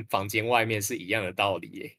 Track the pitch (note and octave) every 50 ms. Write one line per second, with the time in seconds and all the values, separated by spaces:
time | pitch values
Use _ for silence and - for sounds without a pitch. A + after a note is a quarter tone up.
0 | A2 - - G2 G2 G2+ - A2 G#2+ A#2 B2 A#2 A2 A2 A2 G#2 G2+ - B2 -
1 | F2+ F2+ G#2+ A2+ G2 F2+ F#2 - G2+ G2+ F#2 E2 F2 E2 - - - - -